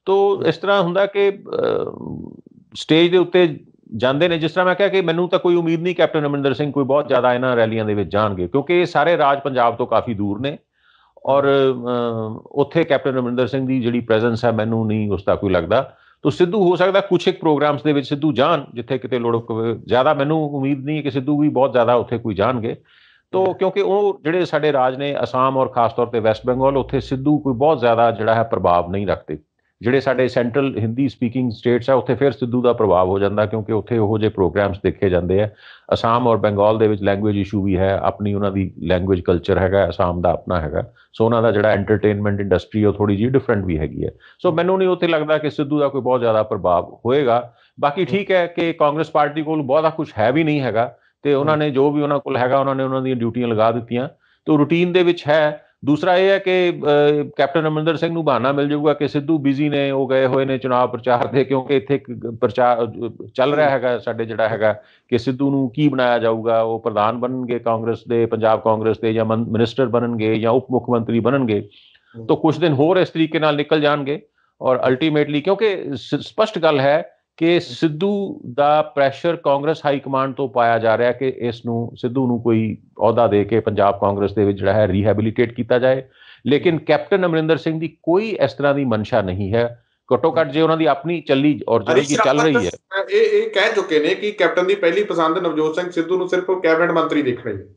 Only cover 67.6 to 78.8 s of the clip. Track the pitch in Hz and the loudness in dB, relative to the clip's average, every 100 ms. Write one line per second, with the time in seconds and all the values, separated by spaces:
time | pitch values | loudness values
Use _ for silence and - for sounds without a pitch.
67.6 | 117 113 113 110 - 117 113 113 110 110 | -2 -2 -2 -6 -2 0 0 0 2 2
68.6 | 113 110 110 104 113 110 110 110 117 110 | 2 0 0 0 0 0 0 0 0 0
69.6 | 113 127 127 120 120 117 110 113 113 127 | 0 0 0 0 -2 -2 0 0 2 0
70.6 | - 127 120 120 120 117 110 139 123 104 | 0 -4 0 -2 0 0 0 0 0 -2
71.6 | 104 _ _ _ _ 117 113 143 156 156 | -4 _ _ _ _ -18 -2 0 2 2
72.6 | 170 135 156 185 165 165 160 160 151 147 | 0 2 2 2 0 0 -2 0 0 0
73.6 | 147 156 147 147 139 147 - _ _ _ | 0 0 2 0 -2 -8 -10 _ _ _
74.6 | - 123 127 127 160 151 143 147 147 196 | 0 0 2 2 2 0 0 -2 -2 0
75.6 | 220 185 - 131 - 147 - - 214 214 | 0 -2 -6 -10 -6 -6 -6 -2 -2 2
76.6 | 165 147 139 151 - _ _ _ 165 175 | 2 2 2 2 -2 _ _ _ 2 2
77.6 | 170 123 160 151 196 202 196 - 123 120 | 0 -2 -2 -2 -4 -2 -6 -10 -10 0
78.6 | 143 151 | 2 2